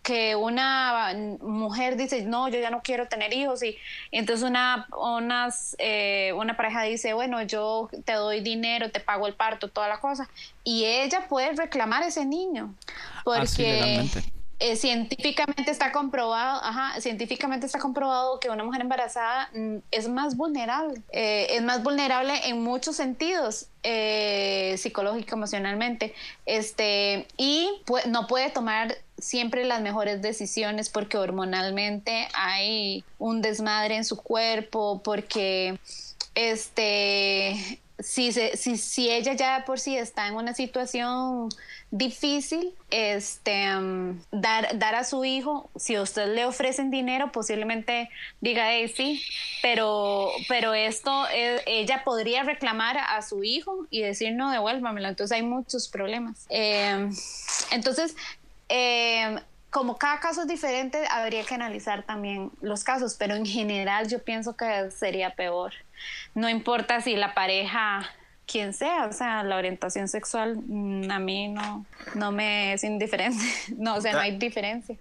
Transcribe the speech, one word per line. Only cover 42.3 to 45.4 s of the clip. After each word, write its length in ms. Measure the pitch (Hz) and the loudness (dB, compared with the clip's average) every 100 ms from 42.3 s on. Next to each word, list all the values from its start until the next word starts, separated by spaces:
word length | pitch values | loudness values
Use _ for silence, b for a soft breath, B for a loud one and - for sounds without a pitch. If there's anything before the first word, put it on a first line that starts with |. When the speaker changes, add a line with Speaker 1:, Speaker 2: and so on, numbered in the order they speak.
| 285 277 320 359 - - | 0 0 -2 -2 -6 -2
Speaker 1:
este, 800 | 233 214 208 202 - - 202 196 190 | 0 2 0 -2 -4 0 2 2 0
mm, 460 | 190 185 185 180 - | 0 -2 -4 -6 -6
dar, 480 | 208 220 220 214 220 | 0 2 2 2 2
dar 160 | 220 226 | 2 2
a 80 | |
su 200 | 247 269 | 0 0
hijo, 460 | 262 262 | 0 0